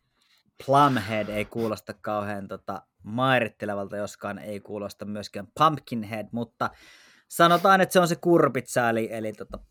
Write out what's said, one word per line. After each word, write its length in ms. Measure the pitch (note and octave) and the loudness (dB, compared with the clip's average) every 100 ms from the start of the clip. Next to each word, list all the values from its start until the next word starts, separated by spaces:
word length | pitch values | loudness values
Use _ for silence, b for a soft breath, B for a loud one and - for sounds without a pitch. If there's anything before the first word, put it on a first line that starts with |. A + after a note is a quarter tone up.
| _ _ _ _ _ _ - | _ _ _ _ _ _ 2
Plumhead 640 | C#3 C#3+ B2+ G2+ A2 G2+ | 4 6 2 -2 -4 -4
ei 160 | G#2 G#2 | -4 -4
kuulosta 480 | A#2 A2+ G#2 - | -4 -4 -4 -10
kauhean, 540 | G2+ - G#2 G2+ G2+ G2 | -12 -6 -4 -4 -8 -10
tota, 340 | G2 - F#2+ - _ | -12 -10 -12 -12 _
mairittelevalta, 920 | G2+ A2+ C3 B2+ A2 - G#2 G2+ G2 G2+ | -10 -2 2 2 0 -4 -6 -6 -6 -8
joskaan 420 | G2+ - G2+ G2+ | -8 -8 -10 -10
ei 200 | G#2+ G2+ | -12 -14
kuulosta 460 | - G#2 G2+ - G2+ | -12 -10 -10 -10 -12
myöskään 420 | G#2 G2 G2+ G2 - | -10 -10 -12 -14 2
Pumpkinhead, 680 | D#3 C#3+ - A#2 G#2 A2 G#2 | 2 2 -4 -8 -6 -8 -8
mutta 380 | A#2 A#2 _ A#2 B B B B B B | -8 -10 _ -6 B B B B B B
sanotaan, 540 | - E3+ F3 F#3+ F#3+ | 4 4 6 6 4
että 120 | F3+ | 6
se 60 | F#3+ | 4
on 80 | E3+ | 4
se 80 | E3+ | 2
kurpitsa, 760 | F3+ E3+ C#3+ B2+ - C3+ A#2 | 4 4 4 0 -4 0 0
eli, 180 | A2+ A2+ | 0 -2
eli, 220 | A2+ A2 | -6 -8
tota, 260 | G2+ G2 - - | -10 -14 -16 -14